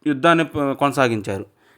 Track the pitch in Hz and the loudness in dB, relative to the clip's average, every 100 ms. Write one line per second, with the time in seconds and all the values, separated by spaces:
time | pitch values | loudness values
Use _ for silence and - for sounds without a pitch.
0 | 151 139 160 165 156 156 139 131 143 131 | -4 2 4 4 0 -2 -4 0 0 2
1 | 127 113 101 98 101 _ _ | 0 0 -4 -6 -8 _ _